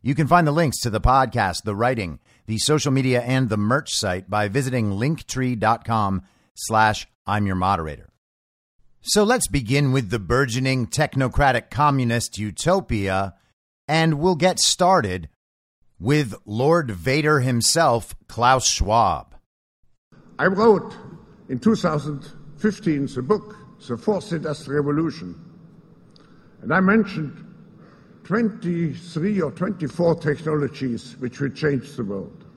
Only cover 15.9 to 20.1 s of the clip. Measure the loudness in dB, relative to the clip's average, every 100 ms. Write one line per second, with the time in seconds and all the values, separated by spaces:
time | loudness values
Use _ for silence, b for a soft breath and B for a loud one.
15.9 | _ 0 0 0 -8 -8 -2 2 2 0
16.9 | -4 -2 0 2 2 2 0 2 2 2
17.9 | 2 -2 -18 _ 0 4 4 2 -2 2
18.9 | 4 2 0 -8 -20 _ _ _ _ _
19.9 | _ _